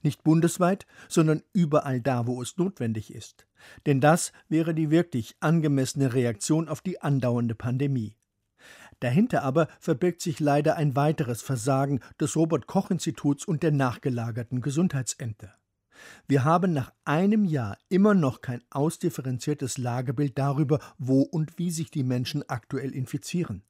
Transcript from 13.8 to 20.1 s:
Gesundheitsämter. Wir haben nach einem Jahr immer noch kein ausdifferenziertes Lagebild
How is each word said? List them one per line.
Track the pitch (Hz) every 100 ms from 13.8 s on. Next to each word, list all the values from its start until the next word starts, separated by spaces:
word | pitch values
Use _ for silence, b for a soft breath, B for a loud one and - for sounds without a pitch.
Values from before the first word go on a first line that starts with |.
| 131 113 143 120 117 113 117 127
Gesundheitsämter. | 143 139 180 143 120 - 120 107 98 _ _ _ _ B B B -
Wir | 139
haben | 131 175 185
nach | 151 120 _
einem | - 151 196 220
Jahr | 196 151 107 - _
immer | 185 208
noch | 196 143 -
kein | - 120 _
ausdifferenziertes | 135 151 - 175 - 131 127 - 147 127 -
Lagebild | 123 120 127